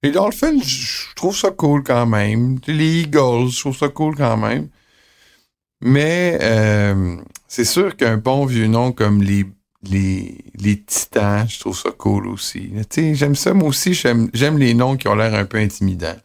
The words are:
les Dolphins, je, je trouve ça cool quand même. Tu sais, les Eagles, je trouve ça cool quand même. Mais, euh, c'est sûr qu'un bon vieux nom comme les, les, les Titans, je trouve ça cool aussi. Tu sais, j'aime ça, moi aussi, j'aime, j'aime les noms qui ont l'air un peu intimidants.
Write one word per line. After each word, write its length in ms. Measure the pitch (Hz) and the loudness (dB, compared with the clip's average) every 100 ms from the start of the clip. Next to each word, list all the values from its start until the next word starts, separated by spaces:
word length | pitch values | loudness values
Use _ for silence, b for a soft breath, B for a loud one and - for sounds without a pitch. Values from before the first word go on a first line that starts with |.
les 80 | 143 | 0
Dolphins, 480 | 156 202 - 302 294 | 2 0 0 0 0
je, 60 | 254 - - - - | -2 -6 -8 -10 -12
je 60 | - | -4
trouve 200 | 180 196 | -4 0
ça 140 | 202 | -2
cool 320 | 190 156 143 | 0 2 2
quand 220 | 139 123 117 | 2 2 2
même. 540 | 107 104 110 123 131 | 2 2 0 0 -2
Tu 120 | - | -4
sais, 60 | 156 | 0
les 220 | 156 165 | 2 0
Eagles, 480 | 160 147 131 120 127 | 2 2 2 2 0
je 100 | 123 | -2
trouve 160 | 143 135 | -6 -4
ça 140 | 147 | -4
cool 260 | 143 156 147 | -2 -4 0
quand 220 | 131 110 | 0 0
même. 320 | 107 127 151 b b b b b b b b _ _ _ | 0 -2 -6 b b b b b b b b _ _ _
Mais, 560 | 120 139 151 170 180 165 | 2 2 2 0 0 0
euh, 760 | 110 113 107 104 104 98 92 85 - - _ | 2 2 2 2 2 0 -2 -4 -14 -20 _
c'est 180 | - 117 | -4 -2
sûr 300 | - 196 - | 0 0 0
qu'un 200 | 120 110 | 0 0
bon 280 | 113 135 139 | 0 0 0
vieux 220 | 120 110 | 0 2
nom 240 | 113 123 | 2 0
comme 300 | 120 107 104 | 0 2 4
les, 220 | 98 101 98 - _ _ | 2 0 -2 -8 _ _
les, 540 | 98 95 98 95 - - - - | -4 -2 0 -2 -6 -14 -20 -4
les 200 | 98 104 | 0 0
Titans, 680 | - - - - 101 104 110 | -2 -8 -2 0 0 0 -2
je 100 | - | -4
trouve 180 | 104 95 | -8 -6
ça 120 | - | -6
cool 360 | - 104 101 98 | -4 0 0 -2
aussi. 440 | 98 - - 95 | -8 -10 -10 -10
Tu 140 | 101 107 | -8 -6
sais, 260 | - 160 151 | -2 0 0
j'aime 200 | 143 143 | 2 2
ça, 180 | - | 2
moi 160 | 190 156 | 2 2
aussi, 240 | 135 - | 0 -2
j'aime, 360 | 180 131 117 113 | 0 2 2 0
j'aime 240 | 113 143 151 | 0 2 4
les 160 | 131 | 4
noms 220 | 117 127 135 | 4 2 0
qui 100 | - | 0
ont 80 | 104 | 0
l'air 180 | 113 | 2
un 120 | 107 98 | 0 -2
peu 120 | 110 | -2
intimidants. 580 | 104 - 98 90 85 85 | -2 0 -4 -2 -6 -10